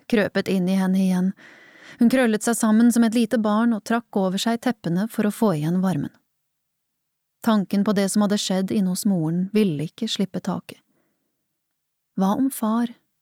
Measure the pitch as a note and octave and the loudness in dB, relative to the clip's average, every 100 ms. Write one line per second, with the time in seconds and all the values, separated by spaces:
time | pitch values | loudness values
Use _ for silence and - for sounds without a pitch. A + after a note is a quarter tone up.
0 | - A#3 F#3 G3 F#3+ F#3+ F3+ F#3+ F#3 F#3+ | -2 0 0 -2 -2 -2 0 0 0 2
1 | F#3 F3+ F#3 - - - - - - - | 0 0 -2 -4 -16 -20 -20 -20 -20 0
2 | A#3 C4 A#3 G#3+ A#3 A3+ A3 G#3+ A#3+ A#3 | 2 4 2 0 -2 0 2 4 4 4
3 | A3+ A#3+ A3 A#3+ G#3+ G#3+ A#3 G#3+ - A#3 | 2 2 0 0 0 2 2 -2 -2 -4
4 | - G#3 F#3 F#3+ A3+ A#3 B3+ - E3+ E3+ | -2 -2 0 0 -2 -2 -2 -4 -2 -2
5 | A3+ - G#3 - A3 D#3 D3+ F#3 F#3 D3+ | -2 -2 -2 2 0 2 0 0 0 -2
6 | - - _ _ _ _ _ _ _ _ | -6 -12 _ _ _ _ _ _ _ _
7 | _ _ _ _ A#3 G#3+ F3+ G3+ G3 F#3 | _ _ _ _ 0 0 0 0 0 0
8 | G3 G#3 G#3 G3+ - F#3+ F#3+ A3+ F3+ F3+ | 0 0 0 -2 -2 -2 -2 0 -2 0
9 | G#3 F3+ D#3 F3 F#3+ G#3+ G3+ C#3+ D#3+ - | 0 0 0 -2 0 0 0 0 -6 -8
10 | A3+ - F#3+ F#3 - F3 - - _ _ | -6 -4 -4 -4 -6 -8 -10 -20 _ _
11 | _ _ _ _ _ _ _ _ _ _ | _ _ _ _ _ _ _ _ _ _
12 | _ - F#3+ G#3+ C4+ - G#3+ A3+ A#3+ - | _ -2 -2 0 -2 -2 -2 -2 -4 -8
13 | _ _ | _ _